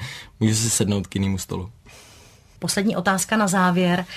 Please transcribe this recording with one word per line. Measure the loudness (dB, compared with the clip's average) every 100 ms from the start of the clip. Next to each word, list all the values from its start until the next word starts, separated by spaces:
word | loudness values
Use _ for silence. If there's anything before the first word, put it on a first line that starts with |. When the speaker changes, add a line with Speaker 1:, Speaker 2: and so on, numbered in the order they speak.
| -14 -14 -14 0
Speaker 1:
můžu | 0
si | 2 0
sednout | 0 0 0 -2
k |
jinému | -2 -2 -2
stolu. | -6 -8 -10 -16 -20 -20 -20 -20 -20 -20 _ -10
Speaker 2:
Poslední | -4 -2 0 0
otázka | 0 0 0 0
na | 2
závěr. | 4 4 4 2 2 -2